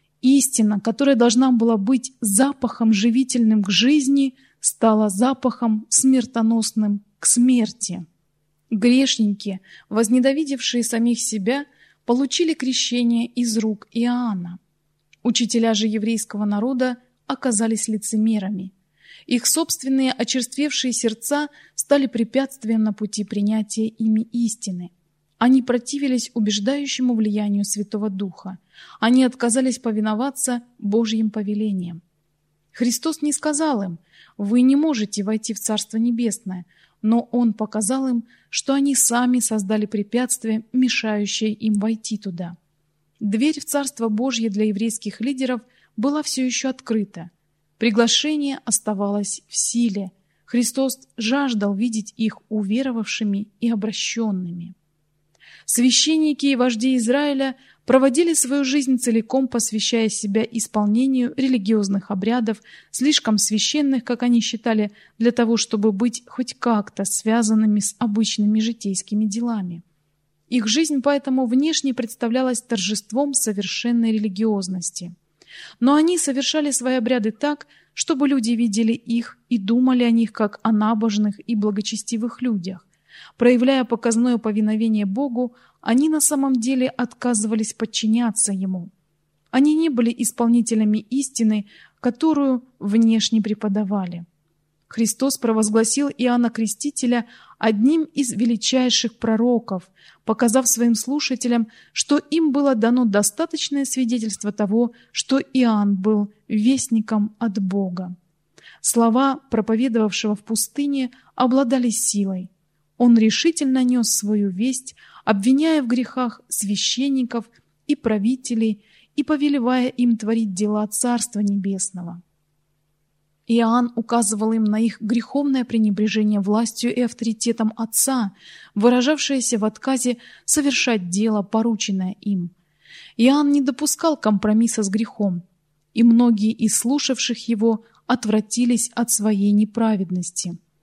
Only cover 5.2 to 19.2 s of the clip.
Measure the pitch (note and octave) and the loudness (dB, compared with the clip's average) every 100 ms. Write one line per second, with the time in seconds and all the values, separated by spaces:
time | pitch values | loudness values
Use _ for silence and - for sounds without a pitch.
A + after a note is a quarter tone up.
5.2 | B3 C4 B3+ - A#3 G#3+ - - C4 C4 | 0 0 -2 0 0 0 0 2 4 4
6.2 | B3+ A#3 A3 A3+ A3 - G#3 G#3 - _ | 2 0 2 2 0 -2 0 -2 -6 _
7.2 | - A#3+ B3 B3 G#3+ - - F3+ E3 _ | 0 4 4 4 2 -4 -10 -10 -12 _
8.2 | _ _ _ _ _ A3 A#3+ B3+ C4+ - | _ _ _ _ _ 0 4 4 4 2
9.2 | G#3 G3+ G3+ F#3+ - - - G#3 G#3+ B3+ | 0 -2 -6 -10 -12 -20 -6 -2 2 4
10.2 | C4 C#4 D4+ C4+ - B3 A3+ A3+ A#3 A#3 | 4 2 -2 -4 -2 -2 0 0 0 0
11.2 | - G#3+ F#3+ C4+ C#4+ _ _ _ - B3 | -2 -4 -2 -2 -4 _ _ _ -2 0
12.2 | C4+ - E4 D#4 B3+ B3 - A#3+ A#3+ A#3 | 0 0 0 0 -2 -2 -2 0 2 0
13.2 | A#3+ - A#3+ A3 A3 G#3 - A#3 A#3+ B3 | -2 -2 -2 0 -2 -4 -6 -4 -2 -2
14.2 | A#3+ G3 F3 F3+ _ _ _ _ _ _ | -2 -4 -8 -12 _ _ _ _ _ _
15.2 | A#3 - A#3 A#3 A3+ G#3+ A3 G#3+ A3 A3+ | -2 0 0 2 2 2 0 -2 -2 -2
16.2 | - G#3 G#3 G#3 A#3+ C4 B3+ A#3+ _ _ | -4 -4 -2 0 -2 0 -2 -4 _ _
17.2 | - C4+ C4 G#3 A3+ A3 - G#3+ - A3 | -10 -4 -2 0 0 0 -2 -6 -4 0
18.2 | A3 G#3+ F#3+ G3+ F#3+ - _ _ - - | 0 0 -2 -6 -8 -14 _ _ -20 -20